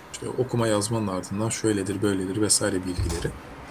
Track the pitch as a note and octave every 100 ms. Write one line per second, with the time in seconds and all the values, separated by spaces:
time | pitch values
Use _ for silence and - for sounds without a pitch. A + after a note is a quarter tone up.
0 | - - - - B2+ A#2+ A2+ G#2 G#2 A#2
1 | G#2 F#2 - G2 A2+ - A2 G2+ F#2+ F#2+
2 | G#2 F#2+ F#2+ G2 G#2+ - G#2 F#2+ F#2 F2+
3 | E2 E2 - - - - -